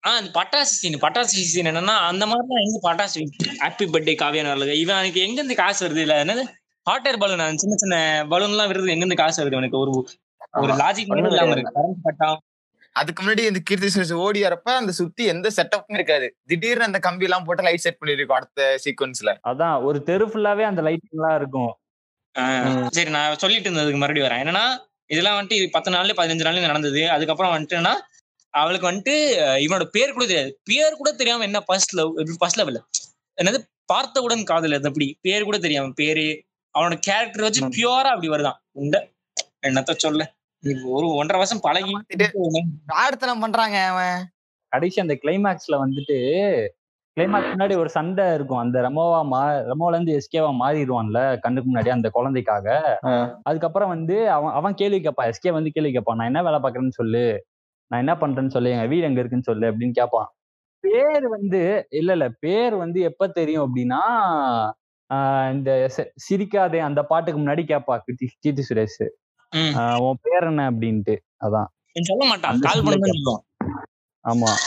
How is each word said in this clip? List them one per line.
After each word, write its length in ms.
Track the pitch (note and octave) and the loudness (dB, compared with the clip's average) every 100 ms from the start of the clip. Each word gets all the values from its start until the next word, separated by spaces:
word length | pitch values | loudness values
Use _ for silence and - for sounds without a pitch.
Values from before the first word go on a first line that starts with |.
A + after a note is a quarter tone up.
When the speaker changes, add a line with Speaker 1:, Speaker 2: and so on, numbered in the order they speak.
| F#3+ | 0
Speaker 1:
ஆ, 100 | A#3 | -2
அந்த 140 | G3 E3+ | 0 -2
பட்டாசு 200 | F#3 G3 | 0 0
சீன், 380 | F#3 - F3+ D3+ | 0 -2 -2 0
பட்டாசு 240 | D3+ D#3+ | 0 0
சீன் 440 | A#3+ G3 F3 E3+ E3+ | 0 0 0 0 0
என்னன்னா, 300 | D#3+ F#3 A3 | 0 2 2
அந்த 300 | F3 F#3 G#3+ | 2 0 0
மாதிரிலாம் 360 | A#3+ B3 B3 | -2 0 -2
எங்க 320 | G3+ G#3+ F3+ | -2 0 -2
பட்டாசு, 240 | E3+ G3+ E3 D#3 - | 0 -2 -2 -8 -6
ஹாப்பி 420 | E3+ - D3 - G3 | -6 -2 -4 -2 0
பர்த்டே 220 | D#3+ D#3 | 0 0
காவியா 280 | D3+ D3 D3+ | 0 0 0
நல்லது, 380 | D3 C#3 C#3 D3 | -2 -2 0 0
இவன் 160 | E3+ G3 | 0 0
எனக்கு 240 | F#3+ F3 | 0 0
எங்க 120 | F#3+ | -2
இருந்து 220 | B3 C#4+ | -2 -4
காசு 340 | B3 F#3 G3 F3+ | 0 0 0 -2
வருது? 80 | D3+ | -2
இல்ல 280 | D#3 D3+ | 2 2
என்னது, 200 | D3 A3+ C4 - _ _ | 2 -2 -4 -10 _ _
ஹாட் 240 | - A#3+ C4 | -2 0 0
ஏர் 120 | A#3 | 0
பலூன், 200 | G3 F3+ | 0 0
அந்த 160 | D#3+ D#3 | -2 -2
சின்ன 200 | F#3+ G3+ | -2 0
சின்ன 500 | G3 F3 D#3+ D#3 D3+ | 2 2 2 0 2
பலூன் 200 | F3 G3+ | 0 2
எல்லாம் 220 | G#3 G#3 | 0 0
விடுறது 100 | F#3 | 0
எங்க 120 | F#3 | 0
இருந்து 220 | E3 F3+ | 0 0
காசு 300 | E3+ D#3+ D#3+ | 2 2 2
வருது? 120 | D3 C3 | -2 0
எனக்கு 220 | B2+ C3 | -2 0
ஒரு, 120 | C3+ C3 B2+ - _ _ - - | 0 0 -4 -12 _ _ -8 -2
ஒரு 120 | C#3 | 0
Speaker 2:
ஆமா. 40 | C3+ | 2
Speaker 1:
லாஜிக் 320 | D3 G3+ G3+ | 2 0 -2
Speaker 2:
ஒண்ணும் 220 | - F3+ | 0 2
Speaker 1:
இல்லாம 180 | F3+ E3+ | 4 4
Speaker 2:
கிடையாது. 20 | |
Speaker 1:
இருக்கு. 320 | C#3 B2 C#3+ | 2 -2 -2
கரண்ட் 120 | D#3+ F3+ | -2 0
கட் 260 | E3 D3+ D#3 | -4 0 0
ஆகும். 120 | D#3 _ _ _ _ _ | -2 _ _ _ _ _
Speaker 3:
அதுக்கு 320 | - E3+ E3+ | -4 -4 -2
முன்னாடி 140 | F#3+ G#3+ | 0 2
இந்த 220 | A3+ F#3 | 2 0
கீர்த்தி 260 | D#3+ G3 G3 | -2 0 2
சுரேஷ் 180 | G3 F3 | 0 0
ஓடி 300 | E3+ F#3 G#3 | 0 0 2
வரப்ப 200 | G3 F3 | 2 0
அந்த 300 | - B3+ A3 | 0 0 0
சுத்தி 320 | F3+ F3 - | -2 -4 0
எந்த 260 | A3+ E3 F#3+ G#3+ | -2 0 -2 0
செட்டப்பும் 380 | E3 G#3 - | 0 0 -2
இருக்காது. 420 | G#3 E3+ D3+ B2+ - | -4 2 2 0 -8
திடீர்னு 400 | _ E3+ A3 A#3+ | _ -2 0 0
அந்த 140 | A#3 F#3+ | 2 2
கம்பி 260 | F3+ F3+ | -2 0
எல்லாம் 200 | F#3 F3+ | 0 0
போட்டு 180 | E3 F3 | 0 0
லைட் 160 | F3 E3+ | 2 2
செட் 200 | E3+ E3 | 0 -4
பண்ணிருக்கோம் 320 | D3+ C#3+ C3+ | -4 -2 2
அடுத்த 460 | C3 - - C3+ C3+ | 0 0 0 2 2
சீக்வன்ஸ்ல. 520 | D3 C3 C3+ B2 G#2+ G2 | -2 -4 -4 -2 -2 -2
Speaker 4:
அதான், 400 | A#2 C3 E3 D#3 | -4 -2 0 2
ஒரு 180 | C3 C#3+ | 0 -2
தெரு 240 | D3 F3+ A3 | 0 0 0
ஃபுல்லாவே 360 | G#3+ G#3 G#3 | 0 0 2
அந்த 200 | A3 F#3 | 0 0
லைட்டிங் 280 | D#3 E3 - | 0 -2 -6
எல்லாம் 260 | D#3+ D#3+ D#3 | -4 0 0
இருக்கும். 380 | C#3+ C3 A#2+ A2 _ _ _ _ _ - | 0 -2 -4 -6 _ _ _ _ _ -4
Speaker 1:
ஆ, 240 | B2+ C3 | -2 0
Speaker 2:
ம். 240 | B2+ C3 B2 | 0 0 -2
Speaker 1:
சரி, 200 | C#3+ D#3+ | -2 0
நான் 280 | D3+ D3+ D3+ | 0 0 0
சொல்லிட்டு 320 | G3 A3 G3+ | 0 0 0
இருந்ததுக்கு 260 | E3+ D3+ C#3 | -2 0 0
மறுபடியும் 320 | C#3+ D3+ C3+ | 0 0 0
வரேன். 120 | A#2+ | 0
என்னன்னா, 360 | C#3+ F3+ A#3 B3+ - _ _ | -2 0 0 -2 -10 _ _
இதெல்லாம் 380 | D3+ F#3 G#3 | 0 0 0
வந்துட்டு 240 | G3 G#3+ F#3 | 0 0 0
பத்து 200 | D#3+ E3 | 0 0
நாள்ல, 200 | F3+ F#3+ G3+ | 0 0 0
பதினஞ்சு 280 | E3 E3 | 0 2
நாள்ல 220 | D#3+ F3 F3 | 0 2 0
நடந்தது. 440 | D3 D3 C#3 E3 | 0 0 0 2
அதுக்கப்புறம் 440 | D3+ D#3 D#3 F#3 | 2 0 0 2
வந்துட்டுன்னா, 380 | E3 D3+ F3 F3 C#4+ - _ _ _ _ | 0 -2 0 0 0 -4 _ _ _ _
அவளுக்கு 400 | - D#3 F#3 F3+ | 0 2 2 -2
வந்துட்டு, 480 | F#3 G#3 D4 D4+ G#3+ | -2 0 0 2 2
அஹ், 220 | D3 C3+ | 2 2
இவனோட 240 | D3 F#3 | 2 0
பேர் 280 | D#3+ G#3 C4+ | 0 0 0
கூட 140 | A#3+ B3 | 0 0
தெரியாது. 340 | F3 C3+ - | 0 -2 -8
பேர் 320 | - B3 D#4 D#4 | -4 2 2 2
கூட 160 | C#4 | -4
தெரியாம 300 | D4+ A#3+ A#3+ | 0 0 0
என்ன 180 | G#3+ G#3 | 0 -2
ஃபர்ஸ்ட் 340 | - F#3+ F#3+ | 0 0 0
லவ், 200 | F#3 D#3+ E3 D#3 E3 | 0 -2 -2 -6 -2
ஃபர்ஸ்ட் 200 | F3 A3 | -2 0
லவ் 80 | F3+ | -2
இல்ல, 180 | A#2+ - - - _ _ - | -2 -8 -10 -10 _ _ -2
என்னது, 220 | F3+ B3 - _ | 0 0 -6 _
பார்த்தவுடன் 600 | _ F#3+ C4 - A#3+ A#3 | _ -2 0 -2 0 -2
காதல், 280 | G#3 E3 E3 | 0 0 2
அது 160 | C#3+ C#3+ | 0 -2
அப்படி 300 | C#3 C#3 D3+ | -2 -4 -4
பேர் 240 | F#3 G3+ | -2 -2
கூட 140 | G#3 G#3 | 0 -2
தெரியாம, 340 | E3+ D3 C3+ | 0 0 -2
பேரு, 500 | C3 D3 D#3 D#3 D#3 _ _ _ D3 | -2 0 0 -2 -4 _ _ _ 0
அவனோட 200 | E3+ E3 | 0 0
கேரக்டர் 420 | G3 G3+ A#3 G3+ | 0 0 -2 -2
வச்சு 240 | G#3+ A3 C4 | -2 0 -2
Speaker 2:
ம். 60 | A#3 | 0
Speaker 1:
பியூரா 260 | A#3+ B3+ | 0 2
அப்படி 260 | C4+ A#3+ D#3+ | 2 0 0
வருதான். 280 | D3+ C#3+ B2 _ | 0 0 -4 _
உண்ட, 380 | C#3 C#3+ C#3+ - _ _ - - _ C#3 | -8 -2 -2 -2 _ _ -12 -12 _ -2
என்னத்த 260 | C3 C3+ | -2 -2
சொல்ல, 420 | E3 D#3+ D3+ D#3 _ _ _ | -2 0 0 -4 _ _ _
நீ 240 | C#3 C3 | -6 -4
ஒரு 260 | B2+ C3 E3 | -2 -2 0
ஒன்றரை 280 | D3 D#3 F#3+ | 0 0 2
வருஷம் 240 | F#3+ A3+ | 2 0
பழகி 360 | D#3 E3+ G3 G3+ | 0 0 0 -6
Speaker 3:
மாத்திட்டு 640 | G#3+ F#3+ G#3 G#3 F3 D#3+ E3+ D3 - | -8 0 0 2 0 0 -2 -6 -4
பிரார்த்தனை 480 | D#3 B3+ C4+ B3+ A#3+ | 2 2 2 -2 -2
பண்றாங்க 420 | A3 A3 A3 G3+ | 0 2 2 2
அவன். 480 | F#3 F#3 F3+ F3+ F#3 _ _ _ _ | 0 0 -2 -2 -6 _ _ _ _
Speaker 4:
கடைசி 320 | B2+ F3 F#3+ | -2 0 -2
அந்த 180 | F3 C#3+ | -2 -2
கிளைமேக்ஸ்ல 500 | D3 F#3 G3+ F3 - | 0 0 0 -2 -2
வந்துட்டு, 460 | D3 C3+ C3+ C#3+ C#3 B2+ E3 G3+ D#3 G#2 - _ _ _ - | -2 0 -2 -2 -2 0 0 0 0 -2 -8 _ _ _ -2
கிளைமேக்ஸ் 340 | F3+ G3+ - | 0 0 0
முன்னாடி 220 | F#3 G3 F#3+ | -2 0 2
ஒரு 120 | D#3+ | 0
சண்டை 460 | E3 D#3+ F#3 F#3+ | 0 -2 0 0
இருக்கும். 240 | D#3+ C#3 B2+ | 0 -2 -2
அந்த 220 | A#2+ B2 | 0 0
ரமோவா 440 | B2 D3 E3+ E3 | 0 0 2 2
மா-, 500 | D3 C3 C#3+ C#3+ A#2 | 2 0 0 0 -2
ரமோல 140 | C#3 E3+ | 0 0
இருந்து 240 | E3+ E3+ | 0 2
எஸ் 240 | D3+ C#3 E3 | 0 0 0
கேவா 200 | D#3 C3 | 0 2
மாறிடுவான்ல 800 | B2+ D#3 C3+ B2 G#2+ A2 C3+ B2+ | 0 0 0 0 0 0 0 0
கண்ணுக்கு 360 | A#2+ B2+ B2+ | 0 -2 0
முன்னாடி 140 | B2 A2+ | 0 2
அந்த 220 | B2 A2+ | 2 0
குழந்தைக்காக. 880 | A#2+ B2+ C3 A2 G#2 G2+ C3 D#3 G#2 | 0 0 -2 0 -2 2 0 2 0
Speaker 2:
ஆ. 360 | C3 B2 A#2+ A#2+ | 0 0 0 -4
Speaker 4:
அதுக்கப்புறம் 460 | - D#3+ E3 F3 G3+ | -4 -2 -2 0 -2
வந்து 420 | E3 E3 G3 A3+ | -2 -2 0 2
அவன், 220 | D#3 D3+ | 2 2
அவன் 220 | C3 F3+ | 0 -2
கேள்வி 260 | G3+ G3+ G3 | 0 0 2
கேட்பான், 260 | D#3 C#3 A#2+ | 0 0 -2
எஸ் 140 | A#2 | 0
கே 100 | F3+ | 0
வந்து 200 | E3 D#3 | 0 0
கேள்வி 220 | D3+ D3+ | 0 0
கேட்பான், 240 | B2 A2 A#2 | 0 0 0
"நான் 100 | A#2 | 0
என்ன 160 | C#3 | 0
வேலை 160 | F3 D3+ | 2 0
பார்க்கறேன்னு 320 | C3 B2 C3 | 0 -2 -4
சொல்லு, 560 | B2 A#2 A2+ A#2+ G#2 - _ _ _ _ | -2 0 2 2 0 -6 _ _ _ _
நான் 140 | A#2+ | -2
என்ன 140 | C3 | 0
பண்றேன்னு 360 | E3 D3+ C3 C3+ | 0 0 0 0
சொல்லு, 200 | C3 B2 | 0 0
எங்க 160 | B2 A2+ | 0 0
வீடு 200 | D#3+ E3 | 0 0
எங்க 120 | B2+ | 0
இருக்குன்னு 260 | B2 B2 | 0 -2
சொல்லு" 220 | B2 A2 A2+ | -2 0 0
அப்படின்னு 260 | A2 B2 | 0 -2
கேட்பான். 420 | A#2+ A#2+ A#2 A2 _ _ _ _ _ | 0 0 0 -2 _ _ _ _ _
பேர் 480 | F#4+ A4 C#5+ D4+ C4 | 0 2 4 2 0
வந்து, 580 | A3 G3+ F#3+ F3 G#3 - | -4 0 0 2 0 -2
இல்ல, 220 | C#3+ E3+ | -2 0
இல்ல, 160 | F#3 C3 | 2 0
பேர் 460 | A#2+ D3+ G3+ A#3+ | -2 -2 0 0
வந்து 260 | G#3+ E3+ E3+ | 0 -2 0
எப்ப 280 | F3 - F#3+ | -2 0 -2
தெரியும் 480 | E3+ D#3 D#3 C#3 B2+ | 0 0 0 0 0
அப்படின்னா, 240 | B2 C3 G3+ A#3+ G3 D#3+ C3 A#2+ G#2+ - _ _ _ | 0 0 0 2 2 2 0 0 -2 -4 _ _ _
ஆ, 400 | C3+ C3+ C3+ C3 | -2 0 2 0
இந்த 400 | C#3 C3+ C3+ C3 B2+ | -2 2 2 2 -2
ச-, 140 | D3 - | -8 -8
சிரிக்காதே 640 | - G3 G3+ G3+ F#3 E3 | -2 -2 0 2 2 2
அந்த 240 | D3+ C#3+ | 0 0
பாட்டுக்கு 380 | D3 D#3+ D#3+ D3+ | 2 2 0 -2
முன்னாடி 240 | D3 D3+ | 0 0
கேட்பா 340 | D#3+ D3 C3 A#2+ | 0 -2 0 -4
கீர்த்தி, 300 | - B2 B2+ _ | -4 -6 -6 _
கீர்த்தி 240 | D3+ C#3 C3+ | -2 -2 0
சுரேஷ், 420 | A2 G#2+ - A2 - _ _ _ | 0 0 -2 -6 -6 _ _ _
Speaker 1:
ம். 260 | D#3+ D#3+ C#3 | -2 0 0
Speaker 4:
ஆ, 220 | A#2 A#2+ | 0 2
"உன் 200 | B2+ C3 | 0 -2
பேர் 200 | D#3 F3 | 0 2
என்ன?" 280 | E3+ D3+ C3+ | 2 0 0
அப்படின்ட்டு. 460 | A#2 A2+ A2 G2+ G#2+ _ _ | 0 0 0 0 -2 _ _
அதான். 260 | A2 G#2+ G2 _ _ | -2 -2 -2 _ _
Speaker 1:
இவன் 120 | - | -6
சொல்ல 200 | E3+ G3+ | -2 2
மாட்டான், 280 | C#4 G#3 E3 | 2 2 0
Speaker 4:
அந்த 160 | B2+ E3 | 2 2
Speaker 1:
கால் 120 | - | 2
Speaker 4:
சீன்ல 40 | |
Speaker 1:
பண்ண 140 | - G3+ | 2 2
தான் 120 | F#3+ | 2
Speaker 4:
கேட்பான். 340 | E3 C3+ A2 _ _ | 0 -2 -4 _ _
Speaker 1:
சொல்லுவான். 640 | - G#2 - _ _ _ - | -8 -8 -12 _ _ _ -2
Speaker 4:
ஆமா. 260 | A#2 A2+ G#2 | 0 2 0